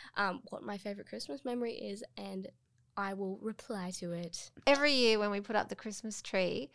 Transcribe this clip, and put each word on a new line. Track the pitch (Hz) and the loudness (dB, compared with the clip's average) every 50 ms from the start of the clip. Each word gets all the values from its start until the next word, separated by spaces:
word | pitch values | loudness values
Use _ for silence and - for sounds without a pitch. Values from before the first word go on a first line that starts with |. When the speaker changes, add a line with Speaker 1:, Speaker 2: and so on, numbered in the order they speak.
| - - - | -18 -10 -2
Speaker 1:
um, | - 202 196 180 185 - - | 0 0 0 0 -4 -8 -10
what | - - - | -10 -10 -8
my | 196 202 196 | -6 -8 -6
favourite | - 208 202 202 214 - | -6 -6 -6 -6 -8 -10
Christmas | - 220 247 - 285 277 - | -10 -10 -8 -8 -8 -6 -4
memory | 254 240 247 240 233 - | -4 -2 -2 -2 -4 -4
is, | - 220 208 202 202 233 - _ | -6 -6 -8 -8 -8 -10 -14 _
and | - 202 196 196 190 190 - - _ _ _ _ _ _ _ _ | -12 -10 -8 -8 -8 -10 -10 -14 _ _ _ _ _ _ _ _
I | - 202 196 196 | -4 -4 -4 -2
will | 190 202 190 190 - | -4 -4 -4 -4 -4
reply | - 220 214 - - - 233 196 185 180 185 - | -6 -8 -8 -8 -8 -8 -6 -6 -4 -6 -6 -6
to | - 175 175 | -6 -6 -4
it. | 170 175 170 - - - - _ - - | -4 -6 -6 -8 -10 -12 -12 _ 0 6
Speaker 2:
Every | - 285 277 285 294 285 | 6 6 8 8 6 6
year | 262 247 226 220 214 | 8 8 8 8 6
when | 208 208 | 6 2
we | 202 202 | 0 0
put | 202 - 233 208 | -2 2 2 2
up | - - | 2 2
the | 202 | -2
Christmas | - - 220 202 - - 220 208 - | -8 -6 -8 -8 -6 -8 -8 -8 -8
tree, | - - - 190 185 180 - 214 262 285 - | -8 0 2 2 2 4 2 -2 -4 -8 -12